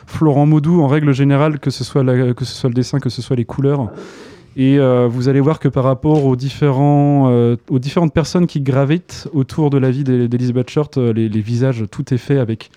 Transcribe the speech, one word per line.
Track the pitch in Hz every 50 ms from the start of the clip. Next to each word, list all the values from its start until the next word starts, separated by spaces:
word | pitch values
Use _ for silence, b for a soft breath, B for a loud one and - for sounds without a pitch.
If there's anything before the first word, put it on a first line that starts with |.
| B
Florent | B - - 160 156 135 139 147
Maudou, | 151 156 151 143 160 175 175
en | 147
règle | 131 143 156 151 147 135
générale, | 127 139 143 139 139 147 156 151 143
que | - 143
ce | 123 - 127
soit | - - 147 131
la, | 127 127 123 131 123 120
que | - 131
ce | - -
soit | - - 131
le | 117
dessin, | 127 123 - - 139
que | - 127
ce | - -
soit | 117 - 135
les | 120 117
couleurs. | - - - 135 139 147 139 127 98 - B B B B B B B B B B B B
Et, | 135 131 135 139
euh, | 143 135 127 127 123 123 120
vous | 117 127 120 135
allez | 139 139
voir | 135 147 156 -
que | -
par | 143 - 139 127
rapport | 131 135 117 - 151 151 156 139
aux | 135 127
différents, | 123 135 135 - - 151 147 131 131 143 143 143 147 143 143 143 143 135
euh, | 127 123 120 120 120 120 117 _ -
aux | 151 131
différentes | 123 143 - 180 170 156 -
personnes | 170 151 - - 180 175
qui | 165 - 151
gravitent | 135 131 127 131 139 135 156 180 - - - - - - -
autour | 143 135 - - - 156 143
de | 139 139
la | 127 131
vie | 123 139 147
d'E-, | 131 127 123 120
d'Elizabeth | 120 123 123 127 123 120 127 123 -
Short, | - 151 147 143 - 139
euh, | 123 117
les, | 110 110 113
les | 110 104 110
visages, | 104 107 120 117 127 135 131 113 110 101
tout | - - 139 - 135
est | 120
fait | - - 143
avec, | 139 123 110 113 - - - B